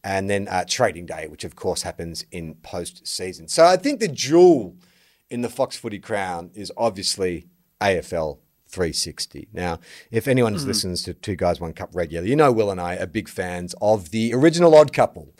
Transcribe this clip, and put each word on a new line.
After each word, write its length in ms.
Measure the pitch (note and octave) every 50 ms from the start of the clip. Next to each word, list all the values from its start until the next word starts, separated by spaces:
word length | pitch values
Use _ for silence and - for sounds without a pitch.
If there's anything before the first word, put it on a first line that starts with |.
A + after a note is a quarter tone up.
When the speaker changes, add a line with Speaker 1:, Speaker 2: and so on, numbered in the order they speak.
| -
Speaker 1:
and 260 | G2 G2 G2 G2 G2
then, 160 | G2+ G2+ G2 G2
uh, 160 | F#2+ F#2 F2
Trading 380 | - - - A#2+ G#2 E2 E2+ F2
Day, 220 | D#2+ E2 D#2+ D#2+ D2+
which 140 | D#2 - -
of 120 | E2+ -
course 260 | - - F#2+ E2+ -
happens 420 | - F#2+ - - E2+ E2+ E2 D#2 - _
in 240 | - F2+ E2 D#2+ D2+ _
post-season. 880 | - - - F2 F2 - - - _ - - - F#2 F#2 F2+ D#3 E3 D#3+
So 160 | - - E3
I 100 | F3 F#3
think 220 | F3+ F#3 C#4 D4 G3+
the 80 | A3+ F#3
jewel 680 | C3+ - B2 C3 D#3 F3 F3+ F3+ E3 C3 G#2 F2+ - - _ _ _ _ _ _ _ _ _ _
in 140 | A#2+ A#2+
the 60 | A#2+ A#2
Fox 280 | - - C3 - -
Footy 220 | - - A#2 G2+ F#2+
crown 520 | - - A2+ G2+ F#2+ F#2 F2+ F2 F2 F2+ F#2
is 160 | G#2 G2 F2+ -
obviously 720 | - A#2 A#2 F#2 G2 F#2 - - - F#2+ F#2 F2 D#2+ D#2 _ _ _ _ _ _ _
A 160 | G#2+ G2+ F#2+ E2+
F 140 | D#2 - F#2
L 260 | E2 D#2+ D2+ C#2+ _ _ _ _ _ _ _
three 240 | - F#2 F2+ D#2+
sixty. 560 | D2+ - - D#2 - - - _ - C#2+ - _
Now, 260 | G#2+ F2+ F2+ F2 E2 E2+ _ - - - - _
if 160 | A2+ A2+ - C#3
anyone 260 | B2+ C3 A#2+ A2 G#2
Speaker 2:
Mm-hmm. 100 | F2+ F2+
Speaker 1:
listens 360 | G2 G2 G#2 - F#2 F2+ F2 -
to 100 | - F2
Two 200 | _ - - F#2+
Guys, 240 | D#2+ F#2 F2 E2+ -
One 120 | F2 E2
Cup 180 | D#2+ - G2 -
regularly, 380 | - F2+ E2+ D2+ D#2 E2+ F2 G2+
you 60 | C3+
know 160 | D3+ D3+ C#3
Will 180 | A#2+ A2 G#2+ G2+
and 100 | F#2+ F2+
I 160 | F2 F2 F2+
are 100 | F2+ -
big 220 | F2 D2+ A2 - -
fans 460 | - - F#2 F2+ F2+ F2 F2+ F2 - -
of 300 | G#2+ G#2 A2 G#2 F2+ E2
the 240 | - A2+ A2+ A#2 A2+
original 400 | B2+ C#3 E3+ D#3+ E3+ F3 E3+ D#3
Odd 160 | D3+ D3+ C#3
Couple, 400 | - - B2 - - E2+ D2+ C#2 _